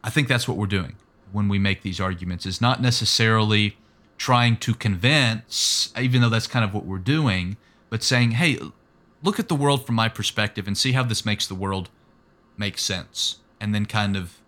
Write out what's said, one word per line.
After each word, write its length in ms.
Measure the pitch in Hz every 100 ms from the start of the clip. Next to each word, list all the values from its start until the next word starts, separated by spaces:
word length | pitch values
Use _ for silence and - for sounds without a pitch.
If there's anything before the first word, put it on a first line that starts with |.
I 60 | 110
think 180 | 156 139
that's 200 | 123 -
what 100 | 90
we're 100 | 101
doing 280 | 98 76 - _ _ -
when 160 | 101 101
we 100 | 101
make 220 | 98 95
these 180 | 98 87
arguments, 460 | 92 90 90 87 95
is 160 | 90
not 200 | 120 123
necessarily 920 | 123 120 113 - 113 113 107 107 104 - _ _ _ -
trying 400 | - 123 120 113
to 160 | -
convince, 1200 | 113 110 92 117 151 120 110 - - - - - 120
even 220 | 127 127
though 80 | 120
that's 180 | 113 -
kind 160 | 123
of 100 | 107
what 120 | 104 90
we're 120 | 95
doing, 600 | 90 151 143 92 90 107 _ _ _
but 140 | 110
saying, 280 | - 123 120
"Hey, 280 | 113 170 123 - - _ _ _ _
look 180 | 170 208
at 80 | -
the 80 | 151
world 300 | 143 139 120
from 100 | 117
my 120 | 113
perspective 600 | - 104 - 104 - 98
and 100 | 101
see 160 | 131
how 100 | 127
this 220 | 123 110 107
makes 220 | 104 -
the 80 | 95
world 340 | 98 95 92 _ _ _ _ _ _ -
make 200 | 104 -
sense," 600 | - 92 80 - - - _ _
and 160 | 104 104
then 100 | 107
kind 300 | 110 101 98
of 240 | 90 -